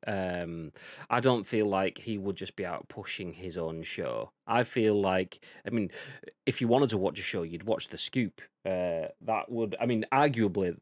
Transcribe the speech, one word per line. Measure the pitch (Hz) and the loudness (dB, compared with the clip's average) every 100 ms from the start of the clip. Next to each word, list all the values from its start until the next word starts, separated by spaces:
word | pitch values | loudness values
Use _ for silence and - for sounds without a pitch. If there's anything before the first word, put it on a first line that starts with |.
| - | -6
Um, | 101 92 87 85 82 78 - - - - | -2 -2 -2 -4 -8 -10 -14 -16 -16 -2
I | 120 | 2
don't | 127 120 95 | 4 4 2
feel | 110 104 | 2 2
like | 95 95 - | 2 0 -2
he | - 104 | -6 -4
would | 98 95 | -4 -6
just | 92 - | -8 -6
be | 90 | -6
out | 82 - | -6 -10
pushing | - 95 - 90 | -12 -8 -8 -8
his | 82 92 85 | -8 -8 -4
own | 80 82 | -4 -4
show. | 78 - 73 57 55 _ - | -8 -6 -4 -4 -6 _ 0
I | 117 | 2
feel | 120 - 110 104 | 2 2 4 4
like, | 98 92 92 - - - - | 4 2 0 -6 -20 -14 -4
I | |
mean, | 117 95 - - - - - - | 0 -2 -4 -14 -16 -18 -6 -4
if | - | 0
you | 120 | 4
wanted | 123 139 | 6 6
to | 107 | 4
watch | 92 80 | 0 -2
a | |
show, | - 104 | -4 -4
you'd | 82 82 | -4 -4
watch | 101 - - | -2 -2 -4
The | 87 | -8
Scoop. | - 131 107 - - _ | -4 -2 -2 -4 -20 _
Uh, | 95 92 90 82 78 - | -2 0 0 -2 -4 -6
that | - 110 - | -2 -2 -2
would, | 117 110 - | -2 -2 0
I | 117 | 0
mean, | 117 107 | 0 2
arguably, | 131 147 117 104 92 90 85 | 4 4 4 2 2 0 -2